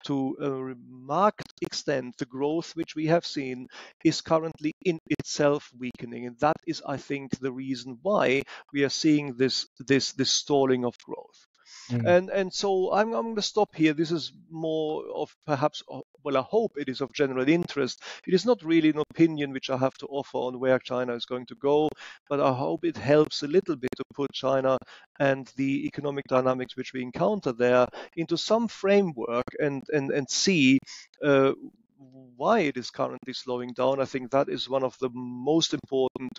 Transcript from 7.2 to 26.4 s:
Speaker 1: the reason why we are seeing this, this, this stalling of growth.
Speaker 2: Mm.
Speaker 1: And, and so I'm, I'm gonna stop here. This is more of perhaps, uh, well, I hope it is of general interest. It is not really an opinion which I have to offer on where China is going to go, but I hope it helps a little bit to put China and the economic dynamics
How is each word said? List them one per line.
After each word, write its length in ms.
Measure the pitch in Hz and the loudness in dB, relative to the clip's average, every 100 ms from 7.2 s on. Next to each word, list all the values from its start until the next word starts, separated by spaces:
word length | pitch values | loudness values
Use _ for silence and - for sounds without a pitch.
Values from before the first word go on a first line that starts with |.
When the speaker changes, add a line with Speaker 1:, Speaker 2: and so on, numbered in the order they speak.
| 135 - | -6 -6
Speaker 1:
the 120 | 131 | -6
reason 460 | 127 135 127 123 120 | -6 -6 -6 -8 -6
why 400 | 165 208 135 135 - - - | 0 2 4 2 -2 -12 -6
we 120 | 143 | 0
are 60 | 139 | 0
seeing 460 | - 160 147 143 120 | 2 4 4 2 0
this, 320 | 131 - - - | 0 0 -6 -8
this, 340 | 123 139 - | 2 2 2
this 160 | - 127 | -2 0
stalling 560 | - - 143 135 127 123 | 0 2 2 4 2 0
of 100 | - | -6
growth. 440 | - 110 - _ _ _ - - - | -14 -14 -14 _ _ _ -20 -18 -6
Speaker 2:
Mm. 160 | 120 117 | 0 4
Speaker 1:
And, 220 | 175 190 | 4 4
and 240 | 196 185 | -2 -2
so 400 | - 196 190 185 | -2 0 0 2
I'm, 200 | 196 220 | 2 2
I'm 160 | 233 233 | -2 -4
gonna 120 | 214 | -4
stop 340 | 190 - 208 - | -2 0 0 2
here. 180 | 156 | 2
This 180 | 147 160 | 2 -2
is 200 | 165 123 - - | -2 -6 -16 -16
more 540 | 160 160 160 151 - 107 | -8 -4 -2 -2 -4 -6
of 200 | 104 151 _ - | -6 -6 _ -4
perhaps, 360 | 139 151 - - | 0 0 -2 -14
uh, 80 | 135 - _ | -16 -16 _
well, 140 | 147 135 | -2 -2
I 40 | |
hope 320 | 127 214 220 - | 2 0 0 -4
it 120 | 143 | -6
is 120 | 127 | -4
of 120 | 131 | -4
general 340 | - 139 127 131 | 0 0 2 4
interest. 540 | 170 175 143 127 - - - - | 4 2 -2 -4 -4 -14 -12 0
It 60 | |
is 120 | 180 214 | 2 2
not 180 | 233 | 0
really 260 | 160 165 156 | 4 4 4
an 140 | 151 151 | 2 -2
opinion 400 | - 165 156 143 | 4 4 4 -4
which 180 | 131 - | -4 -4
I 80 | 131 | 0
have 160 | 131 - | 0 -2
to 80 | - | -8
offer 300 | 139 131 131 | -8 -6 -4
on 220 | 127 127 | -4 -2
where 200 | 131 127 | 2 2
China 340 | - 127 127 | 0 -4 -2
is 120 | 120 - | -4 -6
going 200 | 127 120 | -8 -10
to 80 | 123 | -4
go, 340 | 139 147 156 - - - - | 2 4 2 -2 -18 -16 -4
but 120 | 143 | 0
I 140 | 143 | 2
hope 320 | 127 147 165 170 | 2 -2 -2 -4
it 120 | 117 | -2
helps 460 | 113 151 147 - | 4 4 4 0
a 40 | 143 | 0
little 280 | 170 190 143 | 0 0 -4
bit 140 | 127 - | -6 -8
to 60 | 135 | -10
put 180 | - 139 | -6 -6
China 440 | - 131 135 131 131 - - _ - | -2 0 2 2 0 -4 -20 _ 0
and 320 | 143 135 127 - | 0 0 -4 -4
the 280 | 135 139 147 | -2 0 -4
economic 400 | - 143 143 - | -6 -6 -6 0
dynamics 480 | 131 | 2